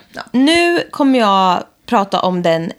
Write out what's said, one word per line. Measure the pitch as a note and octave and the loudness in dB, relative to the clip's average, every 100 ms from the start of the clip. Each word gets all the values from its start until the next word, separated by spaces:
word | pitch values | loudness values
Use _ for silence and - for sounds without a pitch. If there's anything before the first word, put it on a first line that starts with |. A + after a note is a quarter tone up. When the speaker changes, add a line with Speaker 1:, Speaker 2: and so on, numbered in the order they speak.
| _ | _
Speaker 1:
Ja. | - - | -18 -6
Speaker 2:
Nu | A#3+ C4+ E4+ F4 F4 - | 0 2 2 2 0 -4
kommer | - C#4 B3+ | -2 0 2
jag | G#3+ G3 F#3 F3+ - _ - | 2 2 2 0 -6 _ -2
prata | A3+ G3 F#3+ | -2 0 -2
om | F#3 F3+ | -2 0
den | E3+ E3 E3 | 0 0 -4